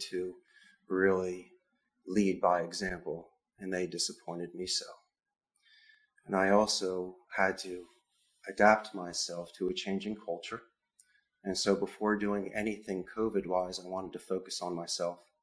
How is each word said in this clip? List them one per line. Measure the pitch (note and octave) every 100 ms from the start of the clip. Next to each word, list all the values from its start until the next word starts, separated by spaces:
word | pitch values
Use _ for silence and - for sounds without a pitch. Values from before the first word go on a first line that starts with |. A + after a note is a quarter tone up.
| -
to | F2+ F#2 - _ _ - _ -
really | F#2 F#2+ F#2 F2+ F2+ - _ _ _ _ _ -
lead | G2 F#2+ -
by | F#2 F2
example, | E2+ - F#2+ F2+ - E2 - _ _ -
and | F#2+
they | F2+ F2+
disappointed | E2+ - - - F2 F2
me | F2 F#2
so. | - - - _ _ _ _ _ _ _ _ - _ _ _ -
And | G2
I | G2
also | G2+ G#2+ - F#2+ F#2 F#2 F#2 -
had | - F#2+ F#2+
to | F#2+ F2+ F2 _ _ _ _ _ -
adapt | G2 G#2 G#2+ -
myself | G2 F2 E2+ - F2 E2+ -
to | F#2
a |
changing | F#2 G2 G2 G#2 G#2+
culture. | - E2+ - A2+ - _ _ _ _ _ _ _
And | G2 F2+
so | G#2
before | F#2+ G2 - G#2+ G#2
doing | G#2 G2+ F#2+
anything | G#2+ G#2+ G#2 G#2+ F#2 F2+ -
covid-wise, | A2 G2+ F2+ F#2 F2+ F#2
I | F2+
wanted | F#2 F#2
to | F2+
focus | - F#2 - -
on | F2+
myself. | E2+ E2+ - F2 E2+ _ _